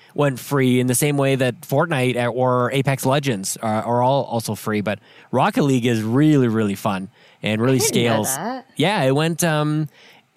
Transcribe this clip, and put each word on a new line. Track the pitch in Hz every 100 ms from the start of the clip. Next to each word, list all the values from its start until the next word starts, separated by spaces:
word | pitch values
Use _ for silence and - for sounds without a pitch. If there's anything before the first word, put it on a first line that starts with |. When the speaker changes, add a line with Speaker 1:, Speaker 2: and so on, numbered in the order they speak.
| -
Speaker 1:
went | - 143 127
free | - 139 131 123
in | 127
the |
same | - 147 143
way | 135 135
that | 127 110
Fortnite | - 139 165 143 127 120 120
or | 120 127 123 123
Apex | 139 135 135
Legends | 131 143 139 104 95 -
are, | 113 107
are | 110 120
all | 123 139
also | - 117 113
free. | 101 - 107
But | 104 101 - - -
Rocket | 123 180 233
League | 143 131
is | 123 113
really, | 110 127 156 147 120
really | 110 104 98
fun | 110 95 95 _ - _
and | 104 107
really | 123 131
Speaker 2:
I |
didn't | - -
know | 117 113
Speaker 1:
scales. | 104 -
Speaker 2:
that. | 208 262 - -
Speaker 1:
Yeah, | 160 208
it | -
went, | 139 165 165
um, | 170 151 151 151 151 - - - _